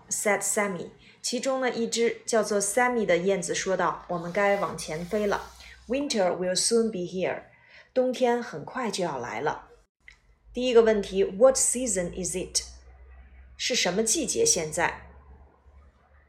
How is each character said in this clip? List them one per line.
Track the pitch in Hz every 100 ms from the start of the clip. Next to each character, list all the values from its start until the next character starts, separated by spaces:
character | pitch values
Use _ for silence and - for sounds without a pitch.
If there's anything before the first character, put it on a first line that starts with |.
| -
said | - 214 190
Sammy. | - - 202 175 - - - -
其 | - 240
中 | 262 262
呢， | 254
一 | 226 226
只 | 233 233 - -
叫 | 226
做 | 202 202
Sammy | 196 - 247 240
的 | 185 170
燕 | 190 190
子 | 170 170
说 | 190 185
道 | 170 - -
：“我 | 175
们 | 170
该 | 202 202 190
往 | 160 160
前 | - 160
飞 | 175 214 208
了。 | - - - - - -
Winter | 262 285 226 180 -
will | 180 185
soon | - 233 226
be | 180
here. | 175 185 156 - - _ _ - - 262
冬 | 254
天 | 247 247 240
很 | 233 156
快 | - 247 233
就 | 196
要 | 175 135
来 | 120 110
了。” | 151 - - - _ _ _ - _ _ -
第 | 240 254
一 |
个 | 233
问 | 220 220
题， | 196 190
What | - 190 262 262
season | - 240 254 185 175
is | 185 175 185
it？ | - - - - - - - - - - - -
是 | - 247
什 | 185
么 | 185
季 | 226 339 233
节 | 113
现 | 113 180 156
在？ | 160 156 - - - - - - _ - - - _ _ _